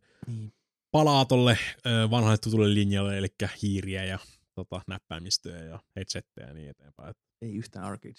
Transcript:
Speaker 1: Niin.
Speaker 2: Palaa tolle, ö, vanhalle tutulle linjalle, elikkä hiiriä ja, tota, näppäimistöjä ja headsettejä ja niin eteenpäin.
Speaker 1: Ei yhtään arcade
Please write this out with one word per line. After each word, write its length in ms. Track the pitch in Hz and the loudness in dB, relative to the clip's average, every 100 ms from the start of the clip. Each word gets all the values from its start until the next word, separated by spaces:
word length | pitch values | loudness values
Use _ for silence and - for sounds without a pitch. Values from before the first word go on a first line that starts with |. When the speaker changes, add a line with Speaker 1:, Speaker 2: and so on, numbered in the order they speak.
| - _ - | -12 _ -12
Speaker 1:
Niin. 260 | 113 107 - _ _ _ | -10 -12 -16 _ _ _
Speaker 2:
Palaa 340 | 156 151 139 131 | 4 4 4 4
tolle, 320 | 127 123 110 - - 123 | 6 6 4 0 -6 -2
ö, 240 | 113 110 | 0 2
vanhalle 280 | 120 110 107 | 4 4 4
tutulle 360 | 113 110 104 | 2 4 4
linjalle, 440 | 104 101 101 101 98 | 4 2 2 0 -2
elikkä 320 | 95 - 98 - | -4 -4 -6 -4
hiiriä 440 | 104 98 95 95 95 | -2 -2 -2 -6 -6
ja, 140 | 95 - _ _ - | -8 -10 _ _ -14
tota, 260 | 90 90 92 | -10 -10 -10
näppäimistöjä 760 | 95 - 80 90 - - 87 | -12 -12 -12 -6 -6 -6 -14
ja 160 | 80 82 - - | -16 -18 -16 -12
headsettejä 520 | 95 - - - 60 | -10 -10 -14 -18 -18
ja 60 | |
niin 160 | 78 73 | -18 -18
eteenpäin. 460 | - 71 _ 76 - _ _ | -20 _ _ -20 -20 _ _
Speaker 1:
Ei 140 | 117 101 | -12 -10
yhtään 300 | 110 95 92 | -12 -14 -14
arcade 280 | 101 - | -14 -14